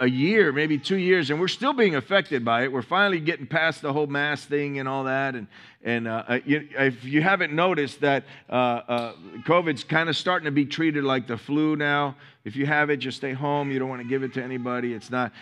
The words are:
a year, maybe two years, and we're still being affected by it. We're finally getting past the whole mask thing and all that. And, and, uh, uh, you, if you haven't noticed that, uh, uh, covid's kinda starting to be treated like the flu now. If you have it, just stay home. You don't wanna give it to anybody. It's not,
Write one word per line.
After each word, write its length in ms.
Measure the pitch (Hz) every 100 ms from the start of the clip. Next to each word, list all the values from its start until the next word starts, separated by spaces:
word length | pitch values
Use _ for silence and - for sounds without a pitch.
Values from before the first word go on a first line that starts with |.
a 80 | 127
year, 440 | 127 160 220 170
maybe 260 | 139 156 147
two 200 | - 190
years, 320 | 180 185 135
and 100 | 151
we're 80 | 180
still 240 | - 262
being 240 | 269 208 147
affected 480 | - 196 - 135
by 200 | 117 117
it. 60 | 131
We're 120 | 131
finally 360 | - 180 202 175
getting 280 | 151 165 131
past 340 | 160 160 -
the 120 | 147
whole 140 | 143 147
mask 420 | 143 147 143 -
thing 300 | 147 143 139
and 80 | 135
all 180 | 135
that. 300 | 131 135 135
And, 120 | 127 101 - - _
and, 240 | 113 120 113
uh, 180 | 110 -
uh, 100 | 123
you, 240 | 143 143 147
if 320 | 131 135 117
you 180 | 127 147
haven't 300 | 175 196 165
noticed 500 | 151 180 170 139 -
that, 220 | 143 139 - - -
uh, 20 |
uh, 600 | 123 123 120 - 120 117 78 90 107 117
covid's 360 | 175 165 135
kinda 300 | - 156 165
starting 320 | 147 185 180
to 80 | 156
be 140 | 143 139
treated 380 | - 160 147
like 220 | 139 131 123
the 120 | 113
flu 360 | - 143 156
now. 400 | 151 147 143 143 135 - _
If 100 | -
you 120 | 123 139
have 240 | 151 147
it, 80 | 143
just 180 | 131 -
stay 160 | 139
home. 380 | 131 143 147 139
You 80 | 135
don't 100 | 131
wanna 160 | 127
give 180 | 120 135
it 120 | 135
to 100 | 131
anybody. 480 | 127 127 123 123 120
It's 180 | 113 -
not, 220 | 127 120 -